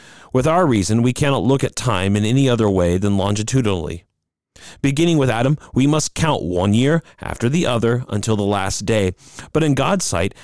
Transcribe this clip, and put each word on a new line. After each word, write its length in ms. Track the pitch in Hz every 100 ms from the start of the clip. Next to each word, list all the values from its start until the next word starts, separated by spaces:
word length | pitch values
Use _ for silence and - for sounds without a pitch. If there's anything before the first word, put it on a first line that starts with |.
| - - -
With 140 | 127 143
our 200 | 170 165
reason, 360 | 110 90 113
we 100 | 123
cannot 300 | 120 143 131
look 220 | 101 135
at 100 | -
time 400 | - 120 95 98
in 100 | 104
any 240 | 107 131 135
other 200 | 117 107
way 300 | 95 87 92
than 180 | 101 101
longitudinally. 880 | 98 104 107 131 110 92 76 85 - _ _ _ _ - - -
Beginning 360 | 139 139 170 160
with 120 | 127
Adam, 260 | 113 131 151 -
we 140 | 127 143
must 280 | 151 -
count 280 | - 160 127
one 320 | 80 90 101
year 280 | 110 135 165 - -
after 280 | - - 117
the 160 | 165
other 400 | 165 117 113 123 127
until 280 | 104 113 107
the 60 |
last 420 | 101 101 95 -
day. 300 | 104 110 92 - - - -
But 100 | 151
in 120 | 156
God's 300 | 135 135 190
sight, 300 | - 85 95 -